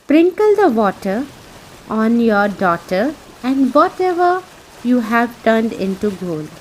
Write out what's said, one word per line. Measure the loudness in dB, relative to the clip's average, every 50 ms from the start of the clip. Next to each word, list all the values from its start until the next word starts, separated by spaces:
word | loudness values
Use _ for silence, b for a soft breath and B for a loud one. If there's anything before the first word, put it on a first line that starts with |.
| _
Sprinkle | 2 4 4 4 4 2 2 2 2 4
the | 4 2 2
water | 2 2 0 0 -2 -2 -6 -4 -4 -4 -6 -8 -12 -20 -20 -20 -20 -20 -20 -20 -20 -20 -12 -8
on | -4 -2 0 0 2 2
your | 2 2 2 2 0
daughter | 0 -2 -2 0 0 0 -2 -4 -4 -4 -2 -2 -2 -4 -8 -16 -20 -20 -8 -4
and | -4 0 0 0 2 4
whatever | 2 2 2 0 -2 -2 -2 0 0 0 0 0 -2 -4 -12 -20 -20 -20 -20 -20 -8 -2
you | 0 0 0
have | 0 0 0 0 -2 -2 -6 -4 0
turned | 0 2 2 0 -2 -4
into | -4 -4 -4 -4 -4 -4 -6
gold. | -6 -6 -8 -6 -6 -6 -8 -12 -14 -20